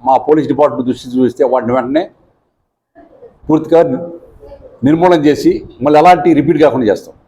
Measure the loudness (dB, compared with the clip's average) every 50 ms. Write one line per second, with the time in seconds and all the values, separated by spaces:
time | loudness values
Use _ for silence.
0 | 0 0 0 0 2 2 0 0 0 -2 0 0 0 0 0 -4 -6 -6 -6 -8
1 | -10 -6 -2 0 0 0 0 -2 -2 0 0 -2 -2 -2 -2 -2 -2 -2 -4 -4
2 | -4 -4 _ _ _ _ _ _ _ _ _ _ _ _ _ _ _ _ _ _
3 | -20 _ _ _ -20 -20 _ _ -4 -2 -2 -2 0 0 2 2 2 2 -2 -8
4 | -8 -12 -16 -18 -20 -20 -20 -20 -20 -20 -20 -20 -20 -20 -14 _ 0 0 0 2
5 | 2 2 2 4 2 0 0 2 0 -2 -2 -2 -8 -16 -14 -6 -2 2 2 4
6 | 4 4 4 2 0 0 0 0 0 -2 0 2 2 0 0 0 -2 -2 -2 -2
7 | -6 -20 -20 _ _